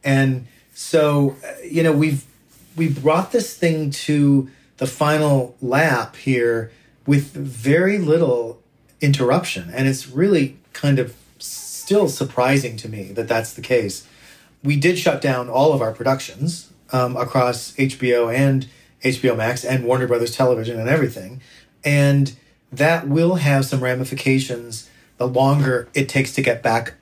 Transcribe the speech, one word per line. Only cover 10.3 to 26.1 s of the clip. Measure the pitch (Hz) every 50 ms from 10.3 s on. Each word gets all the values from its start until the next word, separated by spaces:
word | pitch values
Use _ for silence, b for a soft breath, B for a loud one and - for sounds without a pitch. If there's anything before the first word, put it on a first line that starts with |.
| 196 160 139 131 - - _ _ _
kind | - - 143 139
of | 135 120 110 - - _ _ _
still | _ - - - - - - - - - - 196 208 196
surprising | 147 - - - 135 - - 123 131 139 139 135 120 113
to | 107 -
me | 110 110 104 98 95
that | - 117 113
that's | 110 120 113 113 - -
the | -
case. | 117 - 127 120 107 101 - - B B B B B B B B B B B B -
We | 139 147
did | 143 139 175 180 180
shut | - 170 143 -
down | - 143 131 127 123 123
all | 113 127 139 156 156
of | 139
our | 117 110
productions, | 110 - 120 131 135 135 - - - - 139 170 - - - - - _ _ _
um, | - 127 123 123 127
across | 123 123 120 - 131 123 123 120 120 - - - -
H | 135 135 -
B | - 127 123 120
O | 120 120 117
and | 120 131 139 139 135 131 127 b b b b b b b -
H | 131 131 123
B | - 127
O | 117
Max | 110 110 117 127 131 -
and | 120 131 131 120
Warner | 117 127 127 127
Brothers | 120 123 117 120 117 117
Television | - 135 127 123 110 110 113 120 113
and | 113
everything. | 123 143 160 139 117 - - 92 98 123 131 b b b b b b b _ -
And | 147 143 143 143 143 139 143 139 131 b b b b b b b _
that | - 131 143 156 170 165 151
will | 139 139 160 165 170 185
have | 175 143 143 143 135 131
some | - - 131 127
ramifications | 127 127 127 127 123 127 117 - 135 131 135 131 - 123 120 120 120 113 113 - b b b b b b
the | _ 123
longer | 127 127 123 135 135 143 147 143 135 127 120 120 - -
it | 147 139
takes | -